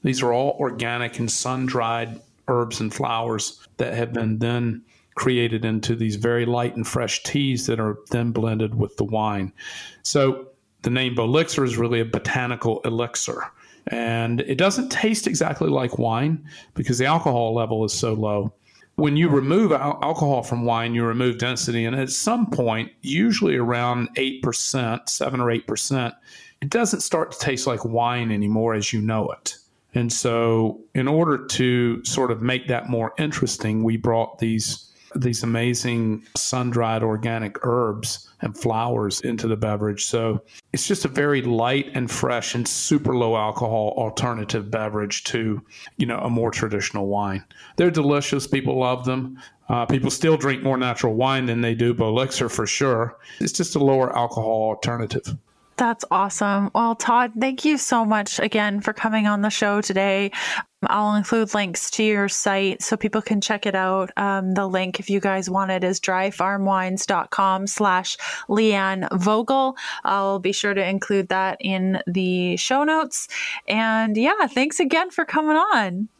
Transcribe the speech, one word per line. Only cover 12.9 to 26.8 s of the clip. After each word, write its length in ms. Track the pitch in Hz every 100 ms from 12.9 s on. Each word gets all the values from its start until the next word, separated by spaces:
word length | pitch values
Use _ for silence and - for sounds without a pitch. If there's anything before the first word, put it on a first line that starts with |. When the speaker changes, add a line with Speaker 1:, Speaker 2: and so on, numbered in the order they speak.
| 117 117 - - - - _ - - -
Speaker 1:
And 520 | 117 117 117 117 120
it 160 | - 131
doesn't 320 | 190 202 262
taste 360 | - 220 220 -
exactly 420 | 170 156 147 160
like 300 | 139 123 -
wine 460 | 117 113 147 160 - - -
because 240 | - 127 120
the 80 | 135
alcohol 480 | 160 160 120 113
level 300 | 117 113 113
is 80 | 107
so 200 | - 117
low. 400 | 110 107 104 104 _ _ _ _ -
When 200 | 151 147
you 120 | 170
remove 440 | 143 135 180 208
al-, 260 | 143 143 -
alcohol 400 | 143 160 147 131
from 220 | - 120
wine, 300 | 117 117 117
you 100 | 117
remove 340 | 117 113 127 120
density. 460 | 123 120 - 117
And 120 | 113 135
at 140 | 131
some 400 | - 214 240 214
point, 420 | - 117 110 113 _
usually 560 | 135 156 226 208 202 135
around 540 | 120 120 123 123 117 -
eight 260 | 135 131
percent, 680 | 127 - - 131 120 117 -
seven 320 | - 139 127
or 100 | 120
eight 160 | 117 -
percent, 480 | - - 135 117 - - - - _
it 100 | 143
doesn't 300 | 233